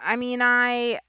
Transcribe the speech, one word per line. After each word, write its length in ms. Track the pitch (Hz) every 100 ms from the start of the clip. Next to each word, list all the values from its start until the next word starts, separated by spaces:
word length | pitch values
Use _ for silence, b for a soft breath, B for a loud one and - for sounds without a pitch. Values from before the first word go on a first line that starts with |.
I 140 | 135 226
mean, 240 | 247 247
I, 560 | 247 247 247 240 240 220